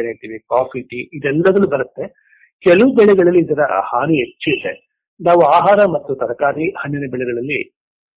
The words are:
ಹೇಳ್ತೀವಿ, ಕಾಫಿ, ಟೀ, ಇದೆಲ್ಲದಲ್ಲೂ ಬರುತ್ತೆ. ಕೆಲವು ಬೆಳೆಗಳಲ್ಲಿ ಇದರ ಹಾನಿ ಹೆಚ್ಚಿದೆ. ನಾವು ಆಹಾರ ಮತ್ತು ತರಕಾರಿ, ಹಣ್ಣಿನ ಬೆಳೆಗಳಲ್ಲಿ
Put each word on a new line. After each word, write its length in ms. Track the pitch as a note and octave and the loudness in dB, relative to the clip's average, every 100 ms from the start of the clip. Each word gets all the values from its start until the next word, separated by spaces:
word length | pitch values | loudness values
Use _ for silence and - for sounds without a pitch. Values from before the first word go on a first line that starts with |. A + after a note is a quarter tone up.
ಹೇಳ್ತೀವಿ, 380 | A#2 A2 G#2+ A2 | -8 -10 -14 -16
ಕಾಫಿ, 440 | - A#2+ B2+ C3 | -4 -4 -4 -8
ಟೀ, 360 | - B2 B2 D#3 | -12 -14 -14 -8
ಇದೆಲ್ಲದಲ್ಲೂ 500 | C#3 D3 F#3 F#3+ F#3+ | -4 0 0 2 0
ಬರುತ್ತೆ. 400 | C#3 B2+ - C#3+ _ _ _ _ _ | -2 -6 -10 -14 _ _ _ _ _
ಕೆಲವು 340 | F#3+ F3 C4 | 2 4 4
ಬೆಳೆಗಳಲ್ಲಿ 440 | A3+ G#3 G3 F3 F3 | 4 6 6 4 4
ಇದರ 220 | D#3+ D3 D3 | 0 0 -2
ಹಾನಿ 540 | F#2 - A#2+ D3 D#3 | -2 -2 -4 0 -2
ಹೆಚ್ಚಿದೆ. 640 | A#2+ - - C3 F#2+ F#2 _ _ _ - | -2 -6 -6 -4 -6 -12 _ _ _ -6
ನಾವು 200 | E3+ F3 | 2 4
ಆಹಾರ 460 | D3+ E3 F3 G3+ G3+ | 4 4 4 4 2
ಮತ್ತು 280 | D3+ - | 0 -6
ತರಕಾರಿ, 560 | C3 A#2 A#2+ C#3+ C#3+ D#3+ | -6 -6 -2 -4 -2 -6
ಹಣ್ಣಿನ 400 | - C#3 C#3+ C#3 | -6 -8 -8 -6
ಬೆಳೆಗಳಲ್ಲಿ 600 | B2+ B2 A#2+ C3 C3 - _ _ _ _ | -8 -6 -6 -6 -8 -8 _ _ _ _